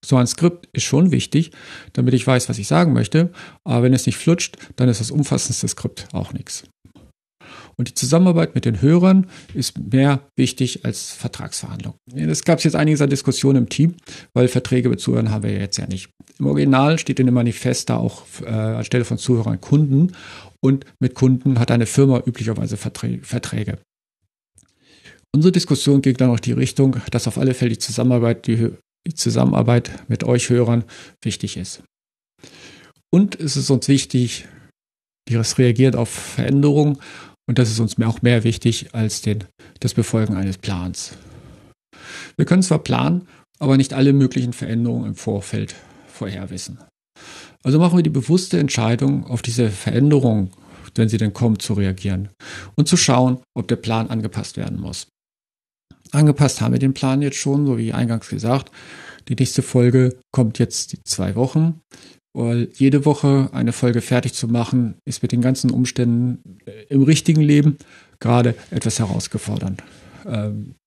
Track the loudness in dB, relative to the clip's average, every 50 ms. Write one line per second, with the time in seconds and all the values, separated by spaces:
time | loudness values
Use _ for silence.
0 | -2 2 2 2 2 2 -2 0 0 0 0 0 -18 -10 _ -6 -4 0 2 2
1 | 4 4 2 0 -2 0 0 0 0 0 -6 -20 -20 -20 -20 -20 -20 -10 _ -2
2 | 0 2 2 2 2 2 2 2 2 -2 -6 -6 -4 0 2 2 4 4 2 2
3 | 0 2 2 2 0 0 -2 -10 -20 -20 -20 _ _ -2 0 2 4 4 2 2
4 | 2 -2 -4 -2 2 0 0 2 0 -8 -10 -16 -20 -20 -4 0 2 2 2 0
5 | -2 -4 -2 -2 -2 0 0 -2 -2 -4 -6 -4 -4 -6 -6 -6 -8 -10 -10 -10
6 | -18 -10 -8 -8 -8 -6 -8 -14 -12 -12 -14 -16 -16 _ _ _ _ _ _ -20
7 | -20 -20 _ _ _ _ _ _ -20 -20 -20 -20 -20 -20 _ -8 -8 -6 -6 -6
8 | -2 0 2 4 4 4 4 4 2 0 -2 -2 -2 0 -2 2 2 4 4 6
9 | 6 6 6 6 4 2 -4 -20 -20 _ -8 -6 -6 -6 -6 -10 -10 0 2 2
10 | 4 4 2 0 -2 _ _ -2 -2 -2 0 -2 -4 -4 -4 -6 -6 -6 -6 -6
11 | -10 -14 -16 -10 -12 -12 -10 -10 -14 -12 -12 -12 -12 -10 -12 -10 -10 -12 -12 _
12 | _ -16 -10 -6 -4 -4 -4 -4 2 0 0 2 2 0 2 2 2 2 2 2
13 | 2 0 0 0 -2 -2 -2 0 2 4 4 4 2 0 0 2 2 2 2 -2
14 | _ -20 -20 -20 -20 _ _ 2 2 2 2 0 -2 0 -2 0 2 0 -2 -2
15 | -2 -2 0 0 0 0 -2 -2 -4 -4 -4 -4 -6 -6 -6 -8 -8 -8 -8 -10
16 | -10 -14 _ _ -20 _ _ _ -2 0 0 2 4 4 4 4 4 4 2 0
17 | -2 -4 -2 0 2 2 2 2 2 0 -2 -2 -2 -2 -2 -2 -2 -4 -2 -2
18 | -2 -4 -6 -8 -20 -20 -18 -16 -12 -6 -4 -4 -2 -2 -4 -4 -4 -2 0 0
19 | 0 0 -4 -6 0 0 0 0 2 -2 -4 -4 -2 0 2 2 2 2 2 2
20 | 2 2 0 -6 -20 -20 -20 -20 -20 -20 _ _ 0 2 2 2 -2 -10 _ _
21 | -4 -4 0 2 2 4 4 4 2 0 2 2 2 2 2 2 2 0 4 4
22 | 4 6 4 2 0 -2 -6 -4 -4 -4 -4 -4 -4 -6 -6 -6 -8 -10 -10 -8
23 | -6 -6 -6 -6 -8 -8 -8 -8 -6 -6 -6 -6 -6 -6 -8 -10 _ _ _ _
24 | _ _ _ _ _ _ _ _ _ _ _ _ _ _ _ _ _ _ _ _
25 | _ -20 -20 _ _ _ 0 4 4 4 4 2 2 2 -2 0 2 4 4 4
26 | 4 2 2 2 2 2 2 0 -2 -2 -2 -2 -2 -2 0 2 2 2 2 -2
27 | -6 -4 -6 -4 -4 -4 -4 -2 0 -2 0 0 0 -2 -2 -4 -6 -8 -4 -2
28 | 0 2 2 2 2 2 0 -2 -2 -2 0 0 0 -2 -4 -8 _ _ _ _
29 | _ -12 -8 -4 -4 -2 0 2 2 2 2 2 2 4 2 2 2 -2 -12 -16
30 | -6 -6 -4 -4 0 0 0 0 2 2 2 2 2 2 2 0 -2 -4 -12 -20
31 | -20 -20 _ _ -8 -8 -8 -6 -8 -10 -8 -10 -12 -12 -14 -18 -20 _ _ _
32 | _ _ _ _ _ _ _ _ -20 -20 -20 -20 -20 -20 -20 -20 -20 -20 _ _
33 | _ _ 2 4 4 2 0 -6 -6 -4 -4 -4 0 0 0 0 2 2 2 2
34 | 0 0 -2 -2 -2 0 -4 -10 -14 -18 -20 -20 -20 _ _ _ _ _ _ _
35 | _ _ _ _ _ -4 -2 -2 -2 -2 2 2 2 2 4 4 4 2 4 2
36 | -2 -4 -6 -12 -14 -10 -6 -4 -2 0 2 2 2 4 4 4 2 2 0 -4
37 | -8 -20 -20 -20 -20 -20 _ _ _ -4 0 2 2 2 2 -2 -2 -2 0 -2
38 | -2 -2 -2 0 2 2 2 4 2 0 -2 0 0 -2 -2 -2 -6 -8 -4 -4
39 | -4 -2 -4 -4 -4 -4 -4 -4 -6 -12 _ _ -20 -20 _ _ -6 -4 -2 -2
40 | -2 0 0 -2 0 0 -2 -4 -4 -4 -6 -6 -8 -8 -8 -6 -6 -8 -10 -10
41 | -12 -16 -16 -20 -20 -20 -20 -20 -20 -20 -20 -20 _ _ _ _ _ _ _ -20
42 | -20 -20 -18 -18 -18 -18 _ -2 0 2 4 2 4 2 0 0 0 0 0 2
43 | 2 2 0 -2 -4 _ -20 -20 _ _ _ _ 0 2 4 4 4 2 0 2
44 | 2 4 4 4 2 2 0 -2 -4 -4 -6 -8 -8 -6 -4 -2 -2 -2 -2 -4
45 | -6 -6 -10 -8 -6 -6 -4 -4 -6 -6 -6 -6 -6 -6 -10 -18 -20 _ -20 -20
46 | -20 -20 -14 -12 -10 -10 -10 -10 -12 -12 -12 -14 -14 -14 -16 -20 -20 _ _ _
47 | _ _ _ _ -20 -20 -20 -20 -20 -20 _ _ _ 0 2 4 4 4 4 4
48 | 2 2 0 -2 0 2 0 0 0 0 -2 0 0 0 0 0 0 0 0 0
49 | 0 0 0 -2 -4 -4 -6 -6 -6 -4 -2 0 0 0 -2 -4 -6 -2 0 2
50 | 4 4 4 4 4 2 0 0 -2 -4 -8 _ -20 -20 -20 -20 -20 -10 _ 0
51 | 0 0 2 0 -2 -2 -2 0 0 0 0 0 -2 -4 -2 -2 -2 -2 -2 -4
52 | -6 -6 -6 -6 -6 -8 _ _ -20 -18 -16 -16 -18 -12 -2 -2 0 2 2 2
53 | 4 4 4 4 4 2 0 -2 _ _ _ -10 -4 -4 -4 -4 -2 -4 -2 -2
54 | -2 -2 -4 -4 -6 -6 -8 -8 -10 -10 -10 -10 -8 -8 -8 -8 -10 -10 -10 -14
55 | -14 _ _ _ _ _ _ _ _ _ _ _ _ _ _ _ _ _ -20 _
56 | _ -4 0 2 4 4 4 4 2 0 2 0 -2 0 0 0 0 0 -2 -2
57 | -2 -2 -2 0 -2 -4 -6 -4 -4 -2 0 0 0 0 0 -2 -4 -4 -2 -2
58 | -2 -2 -2 -4 -6 -6 -10 -6 -2 0 0 0 -2 -6 _ -20 -20 -20 -20 -20
59 | -20 -20 -20 -20 _ -8 -2 -2 -2 0 0 -4 -4 0 2 2 4 4 4 4
60 | 2 2 0 -4 _ _ 0 0 0 0 2 -2 -2 -2 -2 -8 -10 -10 -12 -16
61 | _ -8 -6 -4 -4 -4 -2 -2 -2 0 0 0 0 0 -2 -4 _ _ -20 -20
62 | -20 -20 -20 _ _ _ _ -4 -2 0 0 0 -2 -4 -2 2 2 4 4 4
63 | 4 2 0 2 2 2 2 2 2 0 -2 -2 -2 -2 -2 0 0 0 0 0
64 | -2 0 -2 0 0 -2 -6 -6 -4 -2 -2 -2 -2 0 0 -2 -2 -2 -4 _
65 | _ -10 -8 -6 -4 -2 -2 0 0 0 0 0 0 0 0 2 -2 -2 0 -2
66 | 0 0 2 0 0 -2 -4 -6 _ -20 -20 -20 _ -20 -20 -20 -14 _ 2 2
67 | 4 4 4 2 4 2 4 4 4 4 4 4 4 4 2 0 -6 _ -20 -20
68 | _ _ _ _ 0 2 4 4 4 2 0 -2 -8 -8 -8 -4 -4 -2 -2 -2
69 | -2 -2 -2 -4 -6 -6 -8 -8 -6 -4 -6 -6 -6 -6 -8 -8 -12 -20 -20 -20
70 | -20 -20 -20 -20 -12 -8 -6 -4 -4 -4 -6 -8 -10 -14 -18 _ _